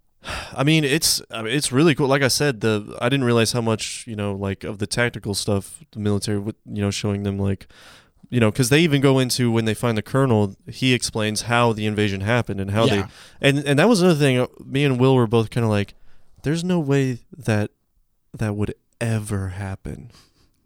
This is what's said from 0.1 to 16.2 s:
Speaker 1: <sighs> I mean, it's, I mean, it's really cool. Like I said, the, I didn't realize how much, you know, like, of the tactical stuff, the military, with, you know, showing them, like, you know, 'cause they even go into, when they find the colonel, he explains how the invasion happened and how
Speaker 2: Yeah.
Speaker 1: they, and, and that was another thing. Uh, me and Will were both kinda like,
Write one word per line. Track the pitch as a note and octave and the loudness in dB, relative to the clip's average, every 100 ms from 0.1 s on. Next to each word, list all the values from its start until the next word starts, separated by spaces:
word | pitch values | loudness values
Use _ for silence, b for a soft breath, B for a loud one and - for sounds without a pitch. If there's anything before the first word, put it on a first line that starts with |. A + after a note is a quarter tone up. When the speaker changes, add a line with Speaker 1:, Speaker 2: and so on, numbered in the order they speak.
| _ | _
Speaker 1:
<sighs> | - - - - | -12 -12 -10 -2
I | |
mean, | C#3 D#3+ | 2 4
it's, | C#3+ D#3 - - - | 4 0 0 -2 -4
I | A2+ | -10
mean, | A2 | -4
it's | C#3 - | -2 0
really | B2 E3+ C3 | 4 4 4
cool. | C3+ | 2
Like | C#3 | 2
I | C3+ | 2
said, | - D3 A2 | 2 0 0
the, | A2+ G#2+ G#2 - | 0 0 -2 -4
I | A#2+ | -2
didn't | C#3 B2 | 0 2
realize | A#2 A2 | 2 2
how | B2 | 0
much, | A2+ A2 - - - | -2 -2 -4 -10 -12
you | G#2 | -6
know, | G2+ G2 | -6 -4
like, | G2 F#2+ | -6 -6
of | - G2+ | -8 -8
the | G#2 | -6
tactical | - A#2+ A2+ G#2+ | -2 -4 -4 -6
stuff, | G2 - G2+ - - - | -4 -2 -2 -4 -16 -18
the | G#2+ | -6
military, | G#2 G2+ - G#2 | -2 -2 -2 -4
with, | G2+ - - | -6 -10 -12
you | G#2+ | -4
know, | G2+ | -4
showing | - G#2+ G2+ | -2 -4 -4
them, | G2+ G2 | -4 -2
like, | G2 F#2+ - B B B B _ - | -2 -4 -8 B B B B _ -4
you | B2 | 2
know, | A2 | 2
'cause | G#2 A#2+ | 2 2
they | D3 | 4
even | E3+ C#3+ | 4 4
go | C#3 C3+ | 4 4
into, | B2+ - A#2+ | 2 0 2
when | A2+ A2+ | 2 0
they | |
find | G#2 A#2+ A2 | 0 0 -2
the | |
colonel, | - C3+ C3+ G#2+ G2+ - - | -2 0 2 4 2 -4 -16
he | A2+ C3 | -2 0
explains | B2 - A2+ G#2+ G#2+ | 2 0 -4 -4 -4
how | A2+ A#2+ A#2+ | -2 2 2
the | G#2+ G#2+ | 0 -2
invasion | G#2+ G#2 G2 | 0 0 0
happened | G2 A#2+ A2 G2 | 0 0 -2 -6
and | G2 | -4
how | G2+ A#2+ | 0 2
Speaker 2:
Yeah. | G2+ | 2
Speaker 1:
they, | F#2+ - - - C#3 | -2 -10 -20 -2 0
and, | C#3 C#3+ | 0 2
and | C#3+ | 2
that | G3+ | 4
was | A3 | 4
another | F#3 D3+ | 4 4
thing. | C#3+ B2 | 2 2
Uh, | B2+ - | 0 -6
me | - C3+ C#3+ | -8 -2 0
and | B2 | 2
Will | C3 C3 | 4 4
were | A2+ | 4
both | A2+ G#2+ | 2 0
kinda | B2 A2+ | -2 0
like, | G#2 G2 - - - | 0 -2 -8 -20 -20